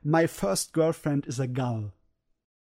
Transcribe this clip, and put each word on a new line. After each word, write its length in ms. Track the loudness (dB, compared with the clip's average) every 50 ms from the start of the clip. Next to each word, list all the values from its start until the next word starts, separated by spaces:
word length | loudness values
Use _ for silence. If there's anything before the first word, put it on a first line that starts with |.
| -2
My 240 | 2 4 4 4
First 440 | 2 0 -2 -2 0 0 -2 -4 -2
Girlfriend 540 | 0 2 2 2 2 0 -2 -2 -2 -2 -2
is 140 | -4 -4 -4
a 80 | -4
Girl 440 | -2 -2 -2 -2 -2 -2 -4 -6 -8 -10 _ _ _ _ _ _ _ _ _ _ _ _ _